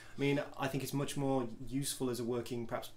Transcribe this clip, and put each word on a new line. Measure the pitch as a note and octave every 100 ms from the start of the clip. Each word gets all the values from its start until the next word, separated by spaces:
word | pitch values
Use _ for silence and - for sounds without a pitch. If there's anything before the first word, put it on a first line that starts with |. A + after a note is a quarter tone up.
| - -
I |
mean, | C#3+ C#3+ C#3+ -
I | C3+
think | C3+
it's | C3+
much | C#3 C#3 -
more | C#3 C3+ A2+ A2 B2
useful | C3 C3+ - C3
as | A#2+
a |
working, | A#2 A#2+ A#2 A#2+ A#2
perhaps, | B2 -